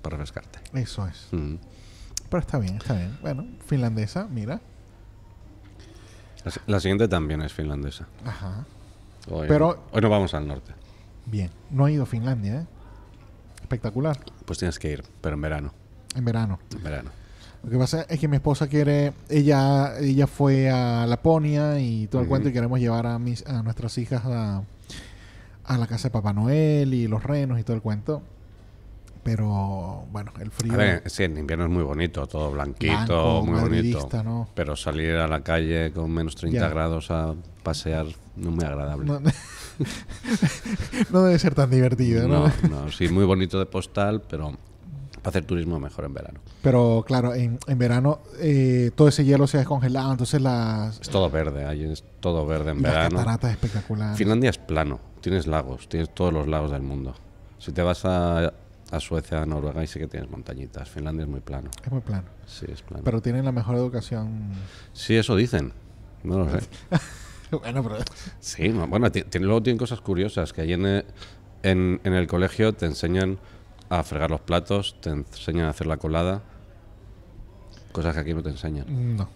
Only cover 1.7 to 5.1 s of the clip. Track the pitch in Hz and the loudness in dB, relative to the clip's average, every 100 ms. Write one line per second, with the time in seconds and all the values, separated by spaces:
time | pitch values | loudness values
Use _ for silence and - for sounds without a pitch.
1.7 | - - - - - - 180 - 139 98 | -20 -20 -20 -14 -14 -4 -2 0 -2 -2
2.7 | 98 - 110 87 135 160 139 226 - - | -4 -2 -2 -2 -6 -6 -6 -8 -14 -2
3.7 | 143 120 110 107 180 208 123 104 180 - | 0 0 0 -4 -4 -6 -6 -6 -8 -10
4.7 | - - - - | -20 -20 -20 -20